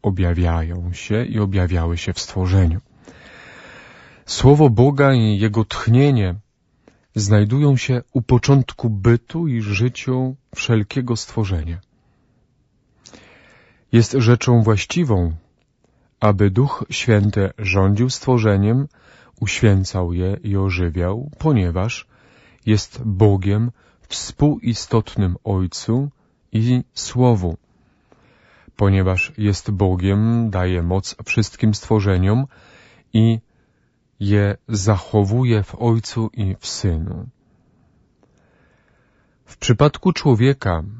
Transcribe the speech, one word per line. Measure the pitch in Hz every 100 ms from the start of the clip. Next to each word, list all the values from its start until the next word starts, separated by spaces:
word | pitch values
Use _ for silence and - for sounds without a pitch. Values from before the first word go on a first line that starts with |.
objawiają | 107 92 87 85 87 82 85 87 87
się | 87 - 107
i | 123 110
objawiały | 101 95 90 87 82 85
się | -
w | 87
stworzeniu. | - 98 92 95 87 87 _ _ - - - - - - - - - - - _ -
Słowo | - 127 147 151
Boga | 110 135 139 139
i | 127 110 101
Jego | 110 107
tchnienie | 107 - - 120 143 127 95 92 _ _ _ _ _ _ _
znajdują | - 101 104 104 135 147 131
się | - 123 -
u | 131
początku | 113 123 - 139 123 - 120
bytu | 104 104 117 _ 165 170
i | 117
życiu | 104 101 123 120 - 127 131 131 _
wszelkiego | - - 113 104 135 127 117
stworzenia. | - - 98 90 80 85 _ _ _ _ _ _ _ _ _ _ _ _ - - - _ _ _ _ _ _
Jest | 117 113 135
rzeczą | 117 120 - 120
właściwą, | 110 104 - 175 156 98 85 82 _ _ _ _ _ _ _ _
aby | 107 98 101
Duch | 95 139 - -
Święty | - - 104 104 104 95 -
rządził | 101 95 95 101 127
stworzeniem, | - - 123 110 98 101 123 143 _ _ - _ _
uświęcał | 107 - 113 98 95 95 87
je | 87 92 101
i | 107 98
ożywiał, | 95 87 87 80 87 107 147 -
ponieważ | 156 131 90 87 107 - - _ _ _ _ _ -
jest | 107 - -
Bogiem | 117 95 107 98 98 104 120 - _ _ _
współistotnym | - - - 147 135 117 110 - 113 - - 95 87
Ojcu | - 95 92 - - 117 143 _ _ _ _
i | 110 117 127 -
Słowu. | - - 120 127 110 90 82 _ _ _ _ _ _ _ _ _ _ _ -
Ponieważ | 101 98 92 92 - -
jest | 104 95 -
Bogiem, | 98 98 92 92 101 113 117 113
daje | 95 90 90
moc | 85 92 - -
wszystkim | - 113 104 - 107
stworzeniom | 107 - 110 101 92 95 113 139 _ _ - - _ _
i | 110 113 113 _ _ _ _ _ _ _ _
je | 101 104 101 - -
zachowuje | 107 95 98 - 104 98 117 127 110
w | 95
Ojcu | - 120 113 - - 110
i | - 98 95
w | -
Synu. | - 98 80 80 87 104 _ _ _ _ _ _ _ _ _ _ _ _ _ _ _ _ _ _ _ _ _
W | _ -
przypadku | - 117 147 - 185
człowieka | 165 151 113 127 135 98 85 92 113